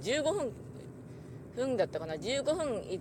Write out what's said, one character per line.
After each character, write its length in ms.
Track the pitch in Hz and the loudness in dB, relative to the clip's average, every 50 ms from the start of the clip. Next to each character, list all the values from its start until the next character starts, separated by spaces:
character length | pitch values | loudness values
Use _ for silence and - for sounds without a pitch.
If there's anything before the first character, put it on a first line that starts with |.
十 220 | 135 196 262 311 285 | 0 2 2 4 4
五 100 | 311 403 | 4 4
分、 180 | 403 294 226 - - - - - - - - - - - - - - - - - - - - - | 2 0 -2 -4 -6 -10 -12 -12 -12 -12 -12 -12 -14 -14 -14 -14 -14 -12 -12 -12 -12 -12 -8 -4
分 220 | 240 254 269 254 | -2 0 4 4
だ 80 | 202 175 | 4 4
っ 20 | |
た 120 | - - 151 | 4 2 -2
か 80 | 160 | -2
な。 100 | 160 156 | -2 -4
十 240 | 151 160 220 269 277 | -2 0 0 0 2
五 140 | 262 285 320 | 4 4 4
分 260 | 359 311 285 226 190 - - | 4 2 0 0 -2 -2 -4
一 80 | 185 185 | -4 -2